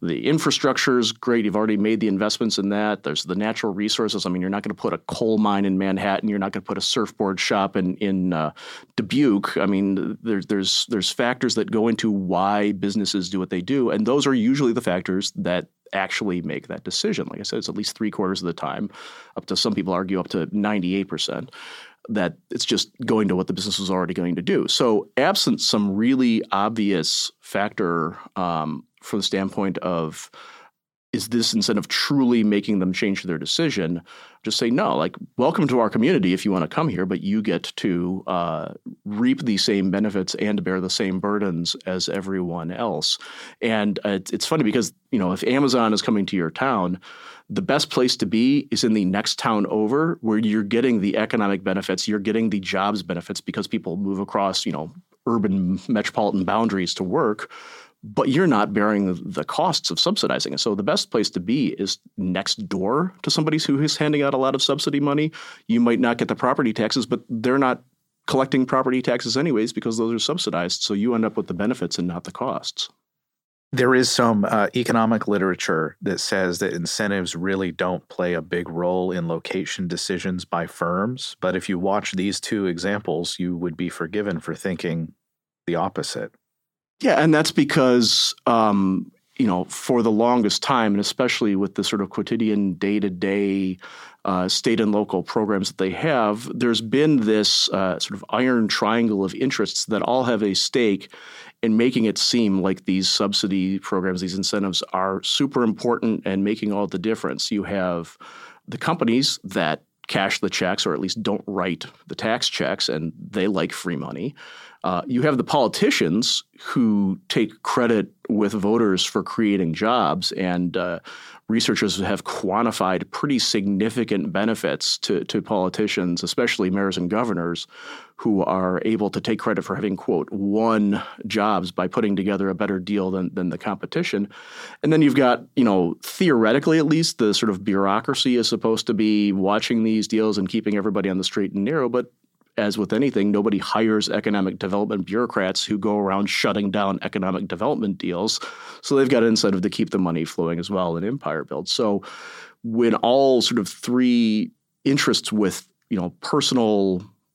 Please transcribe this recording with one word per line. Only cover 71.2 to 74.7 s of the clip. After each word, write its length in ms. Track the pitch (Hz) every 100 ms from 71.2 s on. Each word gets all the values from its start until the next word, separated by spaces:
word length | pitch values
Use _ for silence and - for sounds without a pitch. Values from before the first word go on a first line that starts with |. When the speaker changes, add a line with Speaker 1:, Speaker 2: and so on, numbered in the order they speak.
| 110
Speaker 1:
up 120 | 107
with 100 | 95
the 60 |
benefits 460 | 87 104 123 85 -
and 80 | 87
not 160 | 87
the 80 | -
costs. 580 | - 127 - - - - _ _ _ _ _ _ _ _
Speaker 2:
There 240 | 123 123 127
is 140 | 123
some, 360 | - 117 107 98
uh, 180 | 110 101